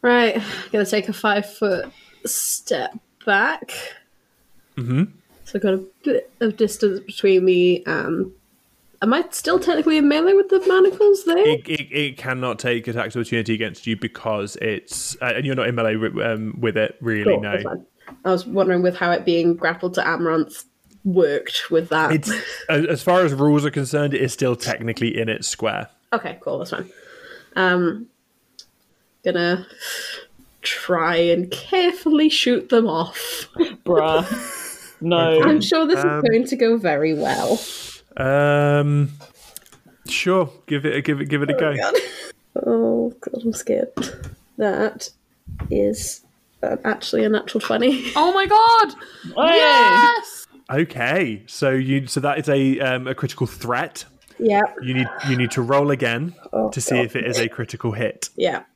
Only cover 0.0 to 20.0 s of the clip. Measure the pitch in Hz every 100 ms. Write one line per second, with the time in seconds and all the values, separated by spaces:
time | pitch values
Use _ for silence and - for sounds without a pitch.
0 | 247 240 233 226 202 - - 214 196 214
1 | 202 208 214 202 202 - 208 180 - -
2 | _ _ - - - - - - - -
3 | _ _ - 196 240 320 - - - -
4 | _ _ _ _ _ - _ - 120 127
5 | 196 - _ _ - 208 202 190 190 _
6 | - 247 - _ 226 214 214 - 208 190
7 | - - 202 190 185 180 180 175 170 160
8 | 160 160 190 - _ _ _ _ _ _
9 | 220 269 349 - - 359 370 311 311 311
10 | 285 294 339 392 403 381 370 370 381 381
11 | 415 392 - 339 440 466 - 151 143 143
12 | 147 127 131 127 127 107 131 120 113 117
13 | 110 120 113 120 110 110 110 - - 110
14 | - - 117 107 101 - 110 107 - -
15 | - - 123 120 139 131 117 120 113 110
16 | 110 104 107 110 110 110 120 107 107 -
17 | 113 107 104 104 104 101 104 - - _
18 | - - 180 185 185 196 185 180 180 180
19 | 175 175 - 170 170 170 170 170 180 180